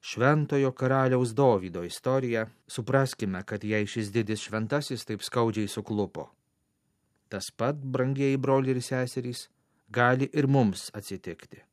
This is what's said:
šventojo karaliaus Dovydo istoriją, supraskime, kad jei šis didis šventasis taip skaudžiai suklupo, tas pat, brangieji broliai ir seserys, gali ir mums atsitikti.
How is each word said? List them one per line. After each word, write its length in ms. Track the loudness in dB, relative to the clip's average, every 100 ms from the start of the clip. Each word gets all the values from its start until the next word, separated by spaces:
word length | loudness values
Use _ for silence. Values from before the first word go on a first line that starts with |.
šventojo 680 | -10 2 4 4 2 2 0
karaliaus 640 | 0 0 2 4 2 2 4
Dovydo 460 | 6 4 0 -8
istoriją, 640 | -8 -6 -2 -2 0 -2 -4 _
supraskime, 800 | _ -10 0 2 2 -2 -4 -4
kad 200 | -6 -6
jei 200 | -2 0
šis 240 | 0 -4 -2
didis 320 | -2 -2 -4
šventasis 640 | -4 -4 -2 -2 -2 -8
taip 160 | -8 -8
skaudžiai 480 | -4 0 0 0 -4
suklupo, 640 | -6 -6 -4 -4 -6 -14 _ _ _ _ _ _ _ _ _ _
tas 220 | -10 -10
pat, 240 | -4 -2 -2
brangieji 640 | -4 -2 0 2 2 2
broliai 380 | 2 2 2 -2
ir 20 |
seserys, 680 | -2 -4 -2 -4 -8 -10 -14 _ _ _ _
gali 380 | 2 4 4 0
ir 160 | 0 4
mums 400 | 6 4 2 -8 -12
atsitikti. 640 | -10 -10 -10 -14 -16 -20 _